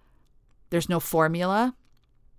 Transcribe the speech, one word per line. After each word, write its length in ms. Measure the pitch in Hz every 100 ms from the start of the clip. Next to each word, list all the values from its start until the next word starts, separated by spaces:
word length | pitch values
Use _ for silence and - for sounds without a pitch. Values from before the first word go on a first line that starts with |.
| _ _ _ _ _ _ -
there's 180 | 170 -
no 100 | 170
formula. 800 | - 165 160 170 180 202 247 - _ - _ _ -